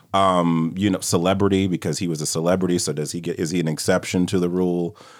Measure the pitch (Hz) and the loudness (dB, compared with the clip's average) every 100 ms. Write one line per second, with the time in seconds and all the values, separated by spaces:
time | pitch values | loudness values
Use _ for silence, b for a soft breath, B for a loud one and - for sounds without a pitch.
0 | _ 98 95 90 85 82 82 92 104 92 | _ 2 4 4 4 2 0 0 0 0
1 | - 92 87 98 101 95 95 85 90 76 | 0 0 2 2 2 2 0 -2 -4 -4
2 | 87 78 76 82 85 92 92 87 80 73 | -4 -4 -4 -2 0 2 2 0 0 -4
3 | 76 85 85 82 82 87 80 76 - 90 | -6 -6 -6 -4 -2 0 -2 -2 0 0
4 | - 92 90 95 87 90 90 87 85 B | 0 0 0 0 0 0 0 0 -4 B
5 | B | B